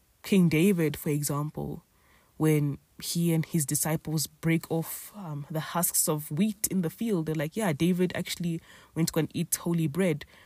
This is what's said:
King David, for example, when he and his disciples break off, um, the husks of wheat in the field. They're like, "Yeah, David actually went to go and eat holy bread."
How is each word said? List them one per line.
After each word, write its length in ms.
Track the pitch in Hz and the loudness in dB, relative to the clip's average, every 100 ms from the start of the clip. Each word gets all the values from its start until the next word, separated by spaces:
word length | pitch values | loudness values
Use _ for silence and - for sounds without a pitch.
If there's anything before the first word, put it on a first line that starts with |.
| _ _ | _ _
King 260 | - 196 175 | 2 6 6
David, 480 | 156 190 180 156 147 | 6 4 4 0 0
for 120 | 160 | -2
example, 760 | 147 143 147 151 147 143 - - _ _ _ _ - | -2 -2 -2 -4 -6 -8 -10 -16 _ _ _ _ 0
when 440 | 156 151 143 135 _ - | 4 4 2 -2 _ -12
he 300 | - 170 170 | -6 0 2
and 140 | 160 151 | 2 2
his 200 | 170 139 | 0 0
disciples 640 | 151 156 160 - 156 - | 0 0 -2 -2 -4 -4
break 420 | _ 165 185 - | _ 0 0 0
off, 440 | 165 156 - - 208 | -4 -4 -10 -14 -12
um, 300 | 175 147 147 | -10 -10 -6
the 100 | 156 | -6
husks 480 | 143 175 175 - - | -4 -2 0 0 0
of 200 | 151 151 | -2 -2
wheat 360 | 147 214 202 - | -2 -2 -2 -2
in 120 | 185 | -2
the 80 | 160 | -2
field. 380 | - 226 185 156 | -2 -2 0 0
They're 80 | 156 | -2
like, 200 | 151 214 | -4 -2
"Yeah, 160 | 202 | 0
David 400 | 143 170 180 185 - | 2 2 2 0 -2
actually 440 | 190 - 175 165 - - - - | -6 -6 -4 -6 -8 -20 -8 -2
went 140 | 165 | 0
to 40 | |
go 60 | 165 | 0
and 120 | 151 | -2
eat 220 | - 151 - | -2 -4 -2
holy 320 | 175 170 160 | 0 0 0
bread." 380 | 156 190 147 - - | 2 0 0 -6 -20